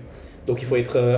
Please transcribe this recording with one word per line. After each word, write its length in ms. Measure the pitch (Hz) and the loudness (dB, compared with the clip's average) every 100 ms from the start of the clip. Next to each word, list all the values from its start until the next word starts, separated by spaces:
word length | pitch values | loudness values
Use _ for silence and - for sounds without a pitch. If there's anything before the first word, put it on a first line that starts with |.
| - - - - - | -12 -18 -18 -12 -4
Donc 140 | 120 | -2
il 40 | 123 | 2
faut 100 | 127 | 0
être, 220 | 120 131 | 2 2
euh, 200 | 123 | 4